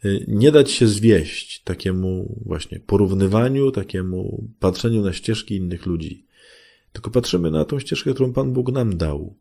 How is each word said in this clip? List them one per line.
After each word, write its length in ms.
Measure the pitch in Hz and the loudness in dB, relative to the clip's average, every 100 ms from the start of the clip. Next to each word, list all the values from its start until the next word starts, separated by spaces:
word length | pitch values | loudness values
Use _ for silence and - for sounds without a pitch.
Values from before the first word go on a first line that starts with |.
| 104 | 0
y, 200 | 98 - | -2 0
nie 240 | 107 131 | 4 6
dać 200 | 151 139 | 8 4
się 160 | - 117 | 4 2
zwieść 760 | 101 113 98 76 - - - | 4 6 4 2 -10 -12 -16
takiemu 800 | - 90 95 92 92 92 101 107 110 | -8 -6 -4 -2 -2 -4 -6 -10 -8
właśnie 340 | 82 - - | -8 -8 -14
porównywaniu, 920 | _ 101 98 95 98 107 123 135 139 | _ 2 2 2 2 2 2 2 2
takiemu 760 | 127 95 95 92 90 95 - 110 - | 0 -4 -6 -4 -6 -6 -8 -12 -2
patrzeniu 420 | - 92 117 113 | -2 0 0 0
na 120 | 101 | 0
ścieżki 420 | 87 - 110 - 98 | -4 -4 -6 -4 -6
innych 300 | 90 87 92 | -4 -6 -4
ludzi. 400 | 85 80 - _ _ _ - - _ _ | -4 -4 -12 _ _ _ -20 -20 _ _
Tylko 180 | - - | -12 -2
patrzymy 400 | 120 120 92 85 | -2 0 0 0
na 140 | 78 76 | 0 0
tą 140 | 143 | -2
ścieżkę, 340 | - - - | -4 -6 -4
którą 200 | 131 131 | -2 -2
Pan 200 | 123 135 | 0 -2
Bóg 180 | 127 123 | -2 -2
nam 260 | 131 117 87 | -2 -2 -2
dał 400 | 80 73 80 - | -2 -4 -8 -14